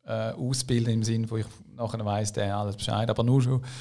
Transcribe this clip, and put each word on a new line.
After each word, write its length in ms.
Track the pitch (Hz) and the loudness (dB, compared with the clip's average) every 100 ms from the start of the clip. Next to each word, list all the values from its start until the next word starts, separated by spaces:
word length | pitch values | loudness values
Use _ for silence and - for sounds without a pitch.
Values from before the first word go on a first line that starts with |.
äh, 280 | - 110 113 | -4 -4 -4
ausbilden 640 | 175 127 131 - 120 117 113 | -4 -2 -2 2 2 4 2
im 80 | |
Sinn, 280 | 110 113 113 | 2 0 0
wo 60 | 110 | -4
ich 80 | 107 - - - | -4 -10 -20 -8
nachher 280 | 113 110 | -6 -2
weiss, 300 | 104 104 107 | 0 0 0
der 240 | 107 101 101 | -2 -2 0
alles 180 | 104 104 | -2 -4
Bescheid, 340 | - 107 113 | -2 0 0
aber 140 | 113 | 2
nur 180 | 117 135 | 4 4
schon, 200 | 123 127 - - | 4 0 -2 -14